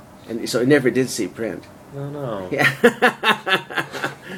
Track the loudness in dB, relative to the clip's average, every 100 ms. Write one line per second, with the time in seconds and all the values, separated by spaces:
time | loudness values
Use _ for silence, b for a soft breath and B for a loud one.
0 | -20 -20 -10 -8 -2 0 4 6 6 2
1 | 0 -2 -6 -4 -6 -6 -12 -20 -16 -12
2 | -10 -8 -6 -6 -4 0 0 4 4 6
3 | 2 2 0 0 2 0 0 -6 -6 -6
4 | -8 B B